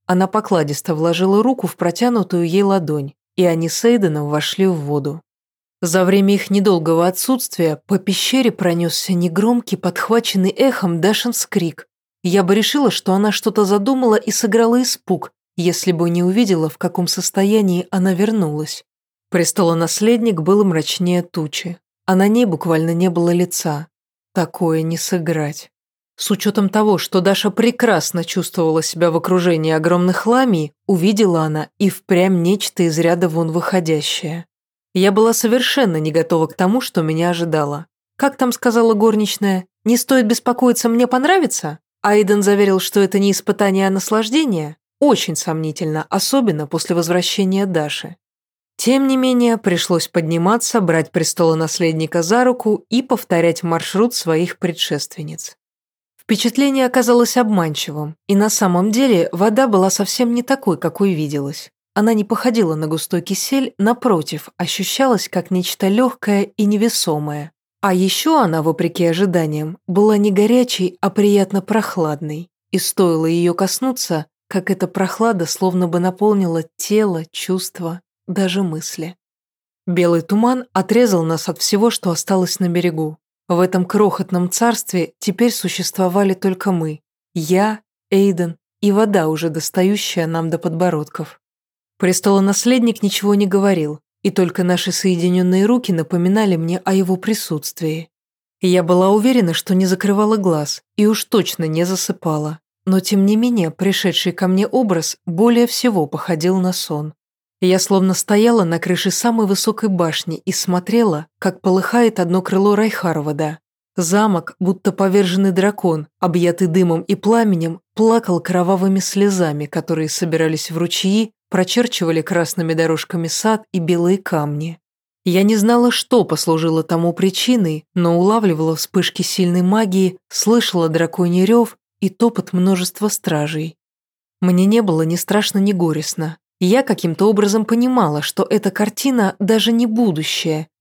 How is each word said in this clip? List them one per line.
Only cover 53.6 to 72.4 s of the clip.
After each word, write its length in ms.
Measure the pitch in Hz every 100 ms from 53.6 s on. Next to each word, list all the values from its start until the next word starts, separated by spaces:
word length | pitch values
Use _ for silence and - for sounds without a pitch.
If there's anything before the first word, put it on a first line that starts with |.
маршрут 520 | 170 165 - 190 240
своих 440 | - 165 160 175 -
предшественниц. 960 | 180 160 - 147 - - 151 156 - - _ _ _ _ _ _
Впечатление 680 | - 214 233 262 277 269 254
оказалось 500 | 254 233 240 240 247
обманчивым, 800 | 220 196 160 147 - 151 151 - -
и 80 | 202
на 120 | 214
самом 420 | - 190 175 208
деле 360 | 226 269 180 -
вода 340 | 175 220 214 262
была 240 | 196 190
совсем 440 | - 196 - 240
не 80 | 240
такой, 360 | 247 269 202 160
какой 360 | 165 160 196
виделась. 580 | 156 147 143 139 151 - _ _
Она 200 | 202 214
не 100 | 220
походила 520 | 202 226 247 226 170 156
на 100 | 156
густой 340 | 160 - 175
кисель, 540 | 175 190 - 269 233 -
напротив, 720 | 208 240 254 175 - 151 - -
ощущалась 720 | 175 - 185 - 269 339 -
как 220 | 180 180
нечто 380 | 185 180 - 196
легкое 560 | 214 254 - 214 202
и 200 | 202 -
невесомое. 880 | 202 208 226 - 175 151 151 147 151 _ _ _
А 100 | 202
еще 440 | 185 190 - 320 311
она, 240 | 190 160
вопреки 440 | 156 156 170 180 170
ожиданиям, 720 | 165 196 175 156 151 156 185 -
была 300 | 180 214 208
не 140 | 208
горячей, 680 | 190 214 247 247 - 180 -
а 100 | 202
приятно 520 | 208 202 202 190 196
прохладной, 880 | 190 220 - 185 156 147 156 151